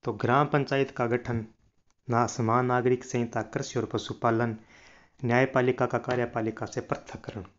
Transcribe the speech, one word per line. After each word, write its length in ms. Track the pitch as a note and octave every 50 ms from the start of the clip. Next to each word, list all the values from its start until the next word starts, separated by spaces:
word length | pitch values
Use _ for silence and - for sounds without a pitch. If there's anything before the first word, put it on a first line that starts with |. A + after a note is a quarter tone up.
| _
तो 100 | - A2
ग्राम 340 | G2+ - A#2 A#2+ C#3 D3 D3
पंचायत 440 | - D3 C#3 - C#3+ C#3 C3+ C3+
का 140 | - - B2 A#2
गठन, 380 | A#2+ B2 - - A#2+ A#2 A2 A2 - _ _ _ _ _ _ _ _ _ _ -
ना-, 200 | A#2+ A#2 A#2+ A#2
समान 380 | - - A#2 A2 A2+ B2 B2+
नागरिक 380 | B2 B2 B2 A#2+ B2+ B2+ B2 B2
संहिता, 380 | - - B2 A#2+ A#2 - A2+ A2
कृषि 360 | - - D3 C#3 - - B2+
और 60 | A2
पशुपालन, 720 | - - A2+ - - - - - A#2+ A#2 A2+ A#2+ A#2 A2 A2 - _ - - - - - - - _ _ _
न्यायपालिका 680 | - A#2+ A#2+ B2 C3 C3 C3+ C3 B2 B2 B2+ B2 C3
का 120 | A#2 - A#2+
कार्यपालिका 680 | A#2 - B2 B2 B2 A#2+ - A#2+ A2 A2+ A2 - A#2+
से 160 | G#2 - -
पृथककरण। 640 | A2+ - - - - - - - - - - A2 F#2 F2 _